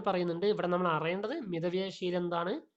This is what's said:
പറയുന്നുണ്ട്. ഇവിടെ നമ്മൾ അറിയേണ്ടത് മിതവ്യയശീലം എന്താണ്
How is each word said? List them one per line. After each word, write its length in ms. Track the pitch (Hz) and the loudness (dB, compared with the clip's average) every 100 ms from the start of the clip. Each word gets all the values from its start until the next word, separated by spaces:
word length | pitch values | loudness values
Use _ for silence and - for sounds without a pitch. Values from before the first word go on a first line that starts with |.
| 208 | 0
പറയുന്നുണ്ട്. 400 | 180 175 170 202 | 2 0 0 0
ഇവിടെ 160 | 175 175 | 2 2
നമ്മൾ 160 | 175 180 | 2 2
അറിയേണ്ടത് 460 | 156 156 185 214 330 220 | 2 0 -2 -2 -4 -4
മിതവ്യയശീലം 680 | 170 175 185 190 180 180 180 | -2 0 0 -4 -4 -2 0
എന്താണ് 300 | 175 170 175 285 - | 0 0 0 -4 -6